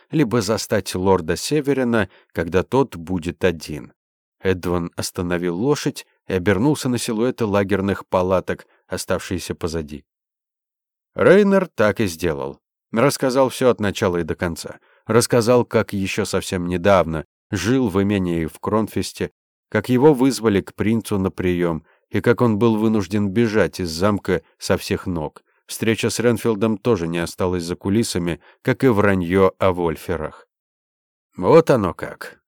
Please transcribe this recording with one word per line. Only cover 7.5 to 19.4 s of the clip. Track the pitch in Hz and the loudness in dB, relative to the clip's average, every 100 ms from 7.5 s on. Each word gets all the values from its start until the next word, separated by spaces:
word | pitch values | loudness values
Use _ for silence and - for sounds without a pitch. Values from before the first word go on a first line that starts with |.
| 101 98 98 98 92 - | 0 0 0 0 -4 -2
палаток, | 95 92 92 82 90 - _ _ | -2 2 0 -2 -8 -10 _ _
оставшиеся | 90 - 90 - 90 - | -10 -4 -4 -4 -8 -6
позади. | 87 85 82 73 71 - _ _ _ _ _ _ _ _ _ _ | -8 -6 -6 -8 -14 -18 _ _ _ _ _ _ _ _ _ _
Рейнер | - 104 190 202 196 180 | 2 6 6 6 2 0
так | - 107 101 | 0 0 2
и | 101 | -2
сделал. | 82 87 69 67 - _ _ _ | -2 -4 -4 -8 -12 _ _ _
Рассказал | 110 143 - 135 127 131 | 0 2 2 0 2 0
все | - 127 | 2 2
от | 113 | 2
начала | 104 90 101 87 | 0 0 0 0
и | |
до | 82 | -4
конца. | 85 90 80 - - _ _ - | -4 -4 -6 -12 -16 _ _ 0
Рассказал, | 110 - 123 110 123 110 | 2 4 2 4 2 2
как | 113 101 | -2 -2
еще | 101 95 - | -4 -4 -4
совсем | 101 95 - 95 87 | -2 -4 -4 -4 -4
недавно | 90 92 95 80 80 - _ _ | 0 4 4 4 -2 -8 _ _
жил | 104 92 131 120 | -4 0 0 0
в | 90 | 0
имении | 98 101 90 85 80 | 0 0 0 -2 -4
в | - | -6
Кронфесте, | - 107 107 - 92 - 92 - | -4 -2 -2 -4 -8 -6 -10 -10